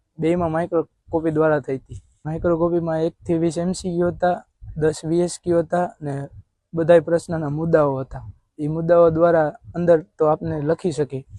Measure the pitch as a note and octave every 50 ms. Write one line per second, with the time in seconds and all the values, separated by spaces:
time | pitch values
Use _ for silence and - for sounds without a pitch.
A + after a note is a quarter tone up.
0 | _ _ _ D#3 D#3 D#3+ F3 F3+ F3 D#3+ D#3+ E3 F3 - F3 E3 D3 - _ _
1 | _ - - D#3+ D#3 E3 D3+ D3+ D#3 D#3 D3+ D3 B2 - C3+ C3 - _ - -
2 | - _ _ _ - D3+ D#3+ D#3+ - F3 E3+ D#3+ E3+ E3+ E3+ F3 E3 E3 D#3+ D#3+
3 | D#3+ E3+ - _ - - E3+ E3 E3 E3+ D3 E3+ E3+ F#3 F#3 - - F#3 E3+ F3
4 | F3 F3 E3 - F3+ F3+ F3 - - _ _ _ - - - D#3 D3+ D#3 D3 -
5 | - D#3 E3 E3+ F3 E3+ - - - F3 E3+ E3+ D#3+ E3 F3 F3 F3+ E3+ - _
6 | D#3 C#3+ C#3+ C#3 C#3 - - - - _ _ _ _ _ - E3 E3 D#3 F3 E3+
7 | D3+ E3 E3+ E3 - - E3 D#3+ D#3 C#3+ D3 D3+ E3 E3 D#3+ D#3 D3 C#3+ C3+ C3
8 | C3 - - C3 A2+ G#2 - _ _ _ _ - D3+ D3+ D#3 E3 E3 E3 E3+ E3+
9 | E3+ E3 D#3+ D#3+ E3+ E3+ E3 E3 D#3 D3 - - - - - E3+ F3 E3+ E3+ D#3
10 | - - _ - D#3 D3+ D#3 D#3 E3+ E3 D#3+ D3+ C#3+ D3 E3 - - F3+ C#3 D3
11 | D3 - C#3 C3 - - -